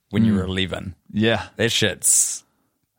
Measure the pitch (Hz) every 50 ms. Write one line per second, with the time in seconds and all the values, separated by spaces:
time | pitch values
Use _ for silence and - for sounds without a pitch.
0 | _ _ - 104 113 113 104 98 92 95 92 95 95 87 85 85 - 95 87 -
1 | _ _ - 107 107 113 113 107 - - - - 107 117 - - - 101 85 -
2 | - - - - - - - - - _ _ _ _ _ _ _ _ _ _